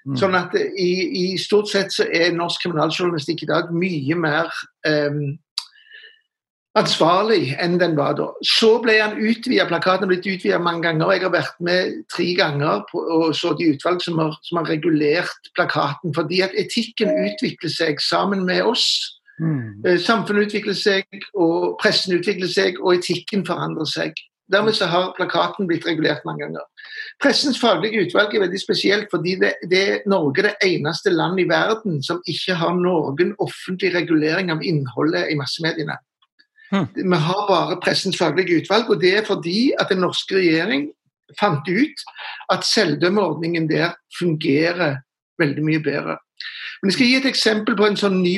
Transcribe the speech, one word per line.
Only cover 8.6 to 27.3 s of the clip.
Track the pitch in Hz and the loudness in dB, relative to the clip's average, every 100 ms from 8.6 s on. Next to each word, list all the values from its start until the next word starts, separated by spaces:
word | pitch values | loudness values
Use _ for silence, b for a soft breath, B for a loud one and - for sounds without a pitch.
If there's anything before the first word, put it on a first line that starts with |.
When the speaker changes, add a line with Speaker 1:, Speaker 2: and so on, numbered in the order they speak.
| 220 233 | 6 4
Speaker 2:
ble | 233 214 | 4 4
han | 214 - | 2 0
utvidet, | 220 226 254 202 170 | 0 0 0 0 2
plakaten | 165 185 185 | 0 2 2
har | 196 | 2
blitt | 180 202 | 0 0
utvidet | 190 202 180 | -2 0 2
mange | 175 170 | 0 0
ganger, | 170 156 170 | 0 2 2
og | |
jeg | 190 | 2
har | 185 | 2
vært | 170 139 - | 0 -2 -4
med | 175 180 - - - | 0 0 0 -4 -10
tre | - 175 | -2 0
ganger | 180 165 143 151 202 208 | 2 0 2 0 0 -2
på, | 175 | -6
og | 156 165 160 143 | 0 2 2 0
så | 170 151 | -2 0
de | 170 135 | 0 2
utvalg | 170 180 | 0 -2
som | 175 160 | -2 0
har, | 156 156 | -2 -4
som | - 170 | -6 -4
har | 160 | -2
regulert | 160 165 151 147 165 170 - - - | -2 2 2 2 2 -2 -8 -10 -2
plakaten, | 170 151 147 139 170 | 0 0 -2 -2 -4
fordi | 165 156 180 | -2 -2 0
at | 190 208 | 0 0
etikken | - 240 226 - 214 | -2 -2 -4 -2 0
utvikler | - 196 - 208 - 156 | 2 0 -2 -6 -4 -6
seg | 139 160 143 | -2 -2 -2
sammen | - 170 180 196 180 | 0 0 0 0 0
med | 180 | 2
oss. | 196 247 - - - - b b | 2 2 0 0 -4 -14 b b
Speaker 1:
Mm. | 160 143 113 101 180 | -2 -2 -4 -4 2
Speaker 2:
Eh, | 175 | 2
samfunnet | 175 226 170 208 208 | 2 0 2 0 0
utvikler | 208 208 | 0 -4
seg, | 185 214 196 - 202 - 202 | -2 0 0 -2 -14 -10 0
og | 165 170 175 - | 2 2 -2 0
pressen | - - 185 175 | 0 2 0 -2
utvikler | 208 180 180 | 0 -2 -2
seg, | 196 190 180 | 0 0 0
og | 185 180 | 0 0
etikken | 175 175 - 202 185 | 0 -4 -2 -4 -2
forandrer | 160 151 160 151 | -4 -4 -4 -4
seg. | 160 160 156 - _ - | -4 -6 -8 -20 _ 0
Dermed | 196 214 | 2 2
så | 214 180 | 0 2
har | 175 185 185 | 0 0 -4
plakaten | 175 170 175 175 185 | -2 0 -2 -2 -2
blitt | 165 165 | -2 -2
regulert | 156 151 147 160 | -2 -2 -4 -6
mange | 156 | -10
ganger. | 147 156 147 - B B B B | -10 -10 -14 -20 B B B B
Pressens | 285 | 2